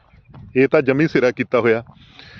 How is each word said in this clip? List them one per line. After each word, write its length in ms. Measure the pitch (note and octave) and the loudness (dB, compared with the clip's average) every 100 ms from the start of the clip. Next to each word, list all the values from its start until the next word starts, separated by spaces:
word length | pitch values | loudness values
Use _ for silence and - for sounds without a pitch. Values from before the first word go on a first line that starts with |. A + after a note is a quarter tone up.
| _ _ _ - - C3 | _ _ _ -20 -6 -2
ਇਹ 120 | C3+ | 2
ਤਾਂ 140 | D#3 | 2
ਜਮੀ 260 | C3 C3+ D#3+ | 0 0 0
ਸਿਰਾ 240 | D3+ B2 | 0 -2
ਕੀਤਾ 280 | A#2+ A#2+ B2 | -2 -4 -2
ਹੋਇਆ। 240 | A2+ A2+ A#2+ - - - - - | 0 -2 -4 -20 -20 -20 -20 -20